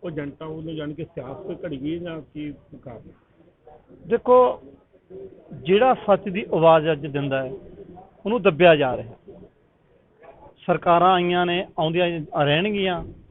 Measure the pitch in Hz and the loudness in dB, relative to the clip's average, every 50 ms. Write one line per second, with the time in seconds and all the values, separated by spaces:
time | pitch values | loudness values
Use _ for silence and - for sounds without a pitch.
0 | - 180 160 143 147 143 131 _ 160 160 156 160 156 165 160 156 151 147 151 143 | -10 -10 -10 -8 -10 -10 -12 _ -12 -12 -12 -12 -10 -10 -10 -8 -8 -8 -8 -10
1 | 123 117 _ - 131 123 139 131 - 160 175 - - 175 156 131 131 151 165 175 | -12 -12 _ -14 -12 -12 -12 -14 -10 -12 -12 -10 -8 -10 -8 -6 -6 -6 -6 -6
2 | 170 175 165 160 143 _ _ 156 151 151 143 - _ _ - 127 - 135 117 - | -8 -10 -10 -12 -14 _ _ -12 -10 -10 -12 -14 _ _ -20 -20 -18 -18 -18 -18
3 | - - - _ _ _ _ _ _ _ _ _ _ - - - _ _ - - | -18 -20 -20 _ _ _ _ _ _ _ _ _ _ -20 -20 -20 _ _ -20 -20
4 | - - 202 226 - - 247 254 254 247 - - - - - - _ _ _ _ | -6 -4 -4 -2 2 4 6 6 6 4 2 -4 -12 -20 -20 -20 _ _ _ _
5 | _ _ - - - - - - - - - 139 123 139 190 208 240 262 247 - | _ _ -20 -18 -18 -18 -20 -20 -20 -18 -18 -14 -2 2 4 4 6 4 2 2
6 | - - 202 185 190 208 180 190 233 - - 175 160 165 160 165 151 160 160 147 | 2 2 2 2 2 -6 -6 -6 -6 -4 -2 4 6 6 6 6 4 2 -2 -2
7 | 139 156 139 143 139 143 135 135 135 131 135 131 - - - - - - - - | -4 -6 -6 -4 -4 -2 -2 -4 -4 -6 -10 -12 -16 -20 -20 -20 -20 -20 -20 -20
8 | - - _ _ _ 196 220 247 175 196 165 139 180 175 165 147 139 131 123 113 | -20 -20 _ _ _ -4 -2 2 2 2 4 6 8 8 8 6 4 0 -2 -4
9 | - 113 - - _ - - - - - _ _ _ _ _ _ _ _ _ _ | -8 -12 -16 -20 _ -20 -20 -20 -20 -20 _ _ _ _ _ _ _ _ _ _
10 | _ _ _ _ - - - - - - - _ - - 156 156 - 180 170 170 | _ _ _ _ -20 -20 -20 -20 -20 -20 -20 _ -4 -2 -2 -2 2 2 4 4
11 | 175 185 190 180 175 175 180 180 180 175 175 175 185 - - - 165 156 165 175 | 6 4 4 4 2 0 0 0 0 0 -2 -4 -4 -6 -6 -4 -2 -2 0 0
12 | 180 175 170 165 151 - - - 147 143 143 156 180 214 208 202 196 190 180 170 | 0 0 -2 -4 -8 -6 -2 0 0 2 2 0 0 -2 -2 -2 -2 -2 -2 -4
13 | 165 - - - - _ | -6 -10 -14 -18 -20 _